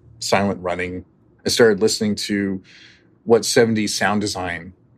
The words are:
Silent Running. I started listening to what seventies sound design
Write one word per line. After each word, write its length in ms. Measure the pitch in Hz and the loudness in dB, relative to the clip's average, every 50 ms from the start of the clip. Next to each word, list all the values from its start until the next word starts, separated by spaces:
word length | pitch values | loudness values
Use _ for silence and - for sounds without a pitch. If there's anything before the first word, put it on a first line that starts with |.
| _ - - - | _ -20 -18 -12
Silent 420 | - - - 98 98 101 95 87 | -4 -2 0 0 2 0 -2 -2
Running. 420 | 90 90 87 90 90 90 90 92 - - _ _ _ _ _ _ _ | -4 -6 -4 -4 -6 -6 -8 -10 -12 -14 _ _ _ _ _ _ _
I 60 | 101 | -4
started 320 | - - 123 113 107 95 | 2 4 4 4 4 4
listening 320 | 107 110 - - 110 107 101 98 - - | 2 0 0 0 -2 -2 -2 -4 -4 -6
to 320 | 104 101 101 98 95 95 - - - - - - - _ _ _ _ _ _ | -4 -4 -2 -4 -4 -6 -10 -14 -20 -20 -20 -20 -20 _ _ _ _ _ _
what 200 | - 117 113 95 | 4 4 4 4
seventies 520 | - - 131 117 113 113 110 107 98 - | 2 4 4 4 4 2 0 0 -2 -2
sound 260 | - 107 95 104 104 | 0 0 0 2 0
design 520 | 101 104 - 95 90 90 87 82 82 92 - _ _ _ _ | 0 -2 -4 -4 -6 -6 -6 -8 -10 -14 -20 _ _ _ _